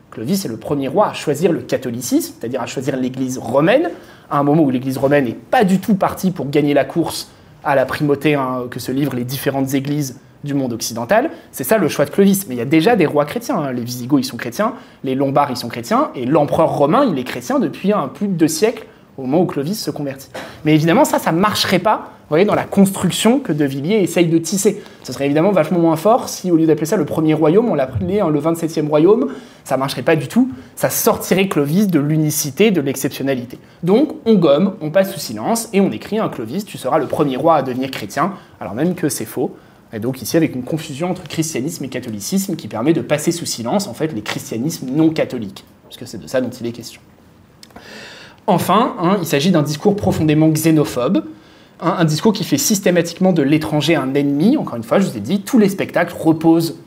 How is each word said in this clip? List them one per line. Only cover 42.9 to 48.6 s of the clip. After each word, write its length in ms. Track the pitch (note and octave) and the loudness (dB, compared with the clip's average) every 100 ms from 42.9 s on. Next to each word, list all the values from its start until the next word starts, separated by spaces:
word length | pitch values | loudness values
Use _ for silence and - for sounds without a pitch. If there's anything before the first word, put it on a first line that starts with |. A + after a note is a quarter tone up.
de 80 | E3 | 0
passer 300 | B2 D3+ F3 | 0 -2 -2
sous 140 | E3 - | -4 -6
silence, 420 | - A#2 G3+ G3 | -6 -2 -2 -4
en 60 | |
fait, 180 | A2 D#3 | -4 -6
les 120 | D#3 | -4
christianismes 640 | - - - A2+ C#3 E3 C3 | -8 -8 -8 -4 -4 -4 -4
non 220 | C#3+ D#3+ | 2 2
catholiques, 540 | D#3 C3+ B2+ G2+ - - _ - | 2 -2 -4 -10 -12 -20 _ -20
puisque 200 | - A#2+ | -18 -16
c'est 120 | G#2 | -14
de 60 | - | -6
ça 160 | C3 | -4
dont 80 | A#2+ | -4
il 160 | - A#2 | -6 -8
est 60 | |
question. 280 | A#2 A2+ - _ _ _ _ _ _ - - - - - - - - - | -8 -14 -20 _ _ _ _ _ _ -20 -20 -20 -20 -18 -20 -20 -8 0
Enfin, 480 | F3 | 0